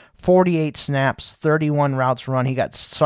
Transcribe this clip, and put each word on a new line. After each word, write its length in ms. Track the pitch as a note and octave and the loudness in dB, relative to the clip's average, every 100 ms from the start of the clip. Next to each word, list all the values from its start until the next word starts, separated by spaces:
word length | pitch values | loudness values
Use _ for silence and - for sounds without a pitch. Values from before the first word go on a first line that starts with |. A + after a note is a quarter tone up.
| - _ | -20 _
Forty-eight 640 | - F#3 F3+ E3 D3+ - | 4 4 4 2 -2 -4
snaps, 560 | - C#3 C3+ - - | -4 0 0 -2 -10
thirty-one 640 | - D#3 D#3 D3+ D3 C#3+ C3 | -4 0 0 2 0 0 0
routes 340 | B2+ B2 - | 0 -2 -2
run. 160 | C3 C3 | -2 -2
He 100 | B2 | -2
got 140 | F2 | -4
s-, 340 | - - - | -6 -10 0